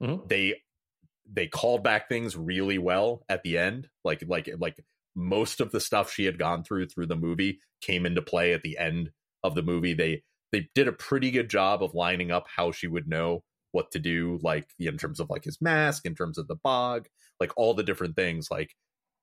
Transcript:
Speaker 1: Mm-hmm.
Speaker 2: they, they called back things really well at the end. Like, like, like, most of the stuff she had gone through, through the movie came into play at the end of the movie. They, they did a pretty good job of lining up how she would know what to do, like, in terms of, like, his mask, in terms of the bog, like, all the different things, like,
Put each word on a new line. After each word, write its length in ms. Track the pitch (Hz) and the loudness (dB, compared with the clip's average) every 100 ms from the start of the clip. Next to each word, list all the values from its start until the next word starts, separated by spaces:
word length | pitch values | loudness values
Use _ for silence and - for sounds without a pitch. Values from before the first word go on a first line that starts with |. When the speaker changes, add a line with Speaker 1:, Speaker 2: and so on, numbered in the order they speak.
Speaker 1:
Mm-hmm. 280 | 123 175 92 | -4 -4 0
Speaker 2:
they, 340 | 98 98 - _ _ _ _ _ _ - | 2 2 -2 _ _ _ _ _ _ -8
they 180 | 101 87 | -4 -4
called 360 | - 117 120 | 0 2 4
back 240 | 101 107 - | 4 2 0
things 280 | 120 117 90 | -2 -2 -4
really 420 | 80 92 98 98 | -2 0 0 0
well 460 | 90 92 107 120 - | 2 2 2 0 -2
at 140 | 95 | -2
the 160 | 87 82 | 0 2
end. 300 | 92 120 135 _ | 0 -2 -10 _
Like, 200 | - 78 80 | -2 -2 -2
like, 240 | 87 78 82 | -4 -4 -6
like, 260 | 85 - - _ _ | -6 -6 -20 _ _
most 460 | 92 90 98 113 - | -6 0 2 0 0
of 120 | 117 | -2
the 80 | 107 | 0
stuff 320 | - 107 98 | 0 0 0
she 120 | - | 0
had 140 | 95 85 | 0 2
gone 260 | 80 85 | 0 0
through, 240 | 82 98 90 | -2 -2 -2
through 180 | - 82 | -4 -4
the 100 | 85 | 0
movie 440 | 82 85 95 98 _ _ | 0 2 0 0 _ _
came 260 | - 92 87 | 0 2 2
into 160 | 87 | 0
play 300 | - 87 87 | 2 2 4
at 80 | 85 | 2
the 160 | 80 78 | -2 -2
end 340 | 82 82 82 - _ _ | -2 0 -4 -8 _ _
of 100 | - | -2
the 80 | 78 | 0
movie. 320 | 82 87 87 | 0 0 0
They, 280 | 82 80 76 - _ _ | 2 0 0 -8 _ _
they 180 | 104 82 | -4 0
did 140 | - 127 | 2 2
a 40 | |
pretty 380 | - - 139 131 | 0 -2 0 2
good 200 | 123 117 | 0 2
job 320 | 101 95 101 | 2 4 2
of 120 | 95 | 0
lining 360 | 85 87 90 87 | 0 0 0 0
up 160 | 87 - - | 0 -2 -2
how 160 | 87 | -2
she 140 | 80 87 | -2 -4
would 220 | 85 78 | -4 -2
know 360 | 80 85 85 - _ _ | 0 0 -2 -4 _ _
what 180 | 90 - | -2 -2
to 60 | - | -2
do, 400 | 82 85 85 87 | 0 0 0 0
like, 280 | 82 78 - - | 0 -2 -4 -6
in 180 | 82 76 | -4 -4
terms 240 | 73 76 | -8 -6
of, 100 | 80 | -6
like, 140 | - | -6
his 160 | 151 147 | -8 -4
mask, 460 | 165 156 151 143 - | 0 2 2 0 -6
in 80 | |
terms 240 | 156 170 160 | -4 -4 -4
of 100 | 151 | -8
the 80 | 160 | -4
bog, 520 | 139 127 123 120 113 _ _ _ | 0 0 0 -4 -8 _ _ _
like, 120 | - - | -4 2
all 180 | 113 | 4
the 80 | 117 | 4
different 340 | 104 95 87 80 | 0 -2 -2 0
things, 340 | 92 82 76 | 0 -2 -4
like, 240 | - 76 - _ _ _ _ | -6 -6 -10 _ _ _ _